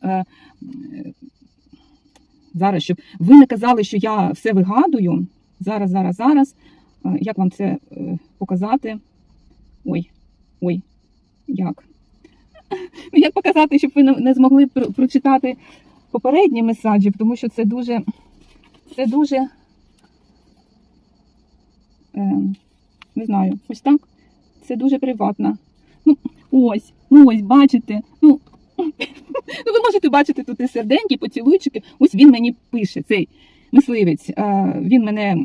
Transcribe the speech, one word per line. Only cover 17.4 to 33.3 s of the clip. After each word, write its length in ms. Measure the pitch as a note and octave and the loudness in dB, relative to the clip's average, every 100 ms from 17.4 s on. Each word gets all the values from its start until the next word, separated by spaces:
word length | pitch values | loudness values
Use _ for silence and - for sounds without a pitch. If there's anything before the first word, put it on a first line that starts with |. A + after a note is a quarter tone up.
| A#3 | -8
це 160 | - | -4
дуже, 380 | G#3+ A#3+ A#3+ A#3 - - _ _ _ _ _ _ _ - | -4 -4 -6 -8 -8 -12 _ _ _ _ _ _ _ -8
це 100 | B3+ | -4
дуже, 420 | C#4 C#4+ C4+ C4 _ _ _ _ _ _ _ _ _ _ _ _ _ _ _ _ _ _ _ _ _ _ _ _ _ _ | 0 0 -2 -4 _ _ _ _ _ _ _ _ _ _ _ _ _ _ _ _ _ _ _ _ _ _ _ _ _ _
е, 280 | G3+ G3 G3 G3 G3 _ _ _ _ - | -6 -4 -2 -4 -8 _ _ _ _ -14
не 100 | - | -10
знаю, 340 | A3+ G3 F#3+ G3 - | -4 -2 -2 -4 -10
ось 120 | A3 | -6
так. 200 | C#4 D4 _ _ _ _ _ _ - | 0 0 _ _ _ _ _ _ -12
Це 80 | A#3 | -4
дуже 220 | C4+ C4+ | -2 -2
приватно. 600 | C4 A3 G3+ G#3 G#3 G#3 _ _ _ _ | -4 -4 -4 -4 -4 -6 _ _ _ _
Ну, 120 | D#4 C#4+ - _ - | 0 0 -4 _ -4
ось, 420 | C4 A#3+ G#3+ - _ - | 0 0 -2 -10 _ 6
ну 160 | C#4+ C4+ | 8 8
ось, 140 | A3 | 6
бачите, 600 | G3 C4+ C#4 A#3+ - G#3 - - | 2 4 4 2 -4 -10 -10 2
ну, 180 | D4+ C#4+ _ _ | 4 4 _ _
<laughs> 200 | _ - | _ -8
ну, 60 | E4 - - - - C5 - - A#4 | -8 -8 -14 -16 -12 -12 -12 -10 -2
ви 140 | A4 A4+ | 0 2
можете 220 | G4 D#4 | 0 0
бачити 340 | C#4 C#4+ C4+ | 0 0 -4
тут 180 | - A3+ | -8 -6
і 80 | B3 | -6
серденькі, 480 | A#3 G#3+ C#4+ A4 - | -4 -2 -2 -2 -6
поцілуйчики. 640 | G#3+ - A#3+ F#4+ - G#3+ - - | -6 -4 0 0 0 -10 -12 -2
Ось 160 | C#4+ | 0
він 160 | F#3+ C#4+ | 6 6
мені 240 | A#3 A#3 A#3+ _ | 6 2 -6 _
пише, 320 | A#3 G3 - | -6 -6 -6
цей 260 | - G3+ - | -4 -4 -4